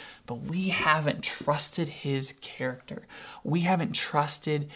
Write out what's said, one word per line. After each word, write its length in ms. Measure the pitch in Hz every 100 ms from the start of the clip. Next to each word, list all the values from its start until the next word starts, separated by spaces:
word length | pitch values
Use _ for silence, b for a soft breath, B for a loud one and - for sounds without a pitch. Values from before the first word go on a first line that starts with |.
| B B -
but 160 | 120
we 260 | 135 170 190
haven't 540 | 175 160 156 147 -
trusted 640 | - - - 147 - - 156
his 460 | - 143 135 135 -
character. 680 | - - 127 123 - - - B B B
We 180 | - 165
haven't 320 | 175 185 160
trusted 760 | - - 151 147 - - 151 147